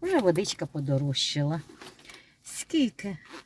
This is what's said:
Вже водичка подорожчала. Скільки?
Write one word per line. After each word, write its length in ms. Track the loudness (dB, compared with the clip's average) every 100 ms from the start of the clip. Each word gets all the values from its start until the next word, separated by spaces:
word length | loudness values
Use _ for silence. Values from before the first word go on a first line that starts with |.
Вже 160 | 2 4
водичка 480 | 4 4 0 -4 -6
подорожчала. 960 | -2 0 2 2 0 -2 0 0 -2 -6 -16 -20 -20 -20 -20 -20 _
Скільки? 760 | -12 -10 -2 2 2 0 -8 -8 -12 -20